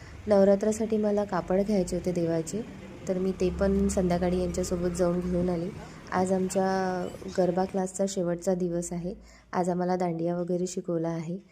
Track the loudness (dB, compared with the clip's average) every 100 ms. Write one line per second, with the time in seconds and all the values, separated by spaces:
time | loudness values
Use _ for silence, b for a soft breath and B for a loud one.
0 | B B 4 6 8 6 2 0 0 2
1 | 2 2 0 -2 2 0 2 2 2 -2
2 | -2 0 0 0 -2 -6 -8 -12 -16 -10
3 | -4 0 0 0 -2 2 2 4 2 2
4 | 2 2 2 0 0 -2 -2 -2 -2 2
5 | 2 2 0 0 0 -2 -4 -8 B B
6 | -4 0 2 2 2 0 0 0 0 -2
7 | -6 -8 -4 2 2 2 0 -2 -4 -2
8 | -2 0 -2 0 0 0 0 -2 -4 -6
9 | -6 -10 B B B 0 0 2 2 2
10 | 0 0 -2 -2 0 0 0 -4 -2 -2
11 | 0 -4 -6 -8 b